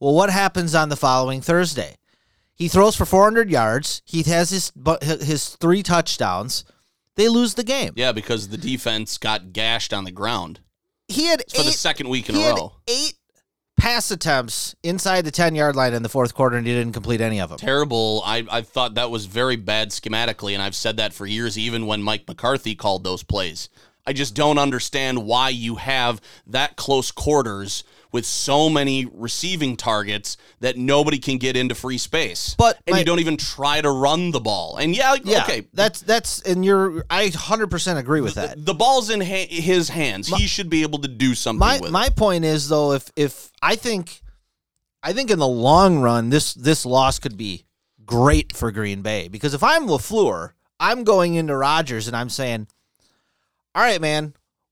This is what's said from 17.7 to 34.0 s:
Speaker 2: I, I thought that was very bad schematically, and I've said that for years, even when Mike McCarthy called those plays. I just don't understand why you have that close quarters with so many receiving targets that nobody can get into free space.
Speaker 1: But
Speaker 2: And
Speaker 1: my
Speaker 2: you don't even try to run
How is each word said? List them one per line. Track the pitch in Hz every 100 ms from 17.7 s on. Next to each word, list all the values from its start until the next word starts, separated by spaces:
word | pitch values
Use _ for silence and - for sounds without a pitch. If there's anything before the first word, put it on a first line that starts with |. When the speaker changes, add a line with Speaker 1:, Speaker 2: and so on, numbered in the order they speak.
| 139 147 117 110 107 95
Speaker 2:
I, | 117 113
I | 117
thought | 110 131 123 110
that | 120
was | 113 98
very | 107 131
bad | 120 95 107 110
schematically, | - 107 110 117 107 101
and | 101
I've | 98
said | - 113 110
that | 107
for | - 101
years, | 110 117 107
even | 113 117 110
when | 107
Mike | 101 107 -
McCarthy | 85 120 135 113
called | 107 104 92
those | 92 90
plays. | - 101 90 80 - _ _ _ -
I |
just | 139 135 104
don't | 151 147
understand | 143 123 - 139 135 127 104
why | 120 131
you | 123 113 110
have | 131 131 120 110 - - -
that | 123 143 -
close | - 135 127
quarters | - 147 147 117 98 98 - - _ _
with | 123
so | 117 - - 143 156
many | 151 139 135
receiving | 127 90 117 - 175 180 139 120
targets | 117 107 104 104 - - _ _
that | 127 123
nobody | 131 143 151 143
can | 139 131
get | 131 127
into | 127
free | 117 127 123
space. | - 160 120 87 - -
Speaker 1:
But | 233 - -
Speaker 2:
And |
Speaker 1:
my | 185
Speaker 2:
you |
don't | 165 175
even | 160 147
try | - - 139 151
to | 147
run | 131